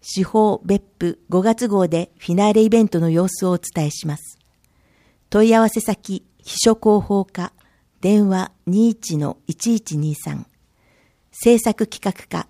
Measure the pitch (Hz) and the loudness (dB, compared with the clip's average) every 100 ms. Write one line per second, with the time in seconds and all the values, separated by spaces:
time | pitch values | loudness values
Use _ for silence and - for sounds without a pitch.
0 | - - 185 220 214 - 175 202 _ _ | -10 -6 -2 2 2 0 -2 -2 _ _
1 | 170 - _ 180 202 226 240 202 180 165 | -6 -6 _ 0 0 0 0 0 0 -2
2 | 175 _ - 175 208 214 220 226 214 170 | -6 _ -4 0 2 4 4 4 2 0
3 | 165 165 185 - 185 180 - - 151 - | 0 2 0 -2 -4 -4 -4 -6 -6 -6
4 | 156 147 - - _ _ _ _ _ _ | -10 -10 -14 -20 _ _ _ _ _ _
5 | _ _ _ 202 220 226 226 226 214 196 | _ _ _ 2 4 4 2 0 -4 -6
6 | - 190 _ _ - - 226 220 220 208 | -6 -12 _ _ -14 0 2 2 2 2
7 | - 202 190 - 175 _ _ _ _ _ | 2 -2 -4 -8 -12 _ _ _ _ _
8 | 180 208 208 185 185 _ - 190 233 226 | 2 2 2 0 -4 _ -4 2 2 0
9 | - 156 147 - - 170 233 226 - 151 | -6 -4 -4 -8 -10 -6 -2 -2 -4 -6
10 | 151 151 - 143 - _ _ _ _ _ | -6 -6 -8 -10 -12 _ _ _ _ _
11 | _ _ _ - 233 233 226 208 214 - | _ _ _ -2 2 2 2 -4 -6 -4
12 | 202 - - 170 - | -8 -8 -10 -12 -12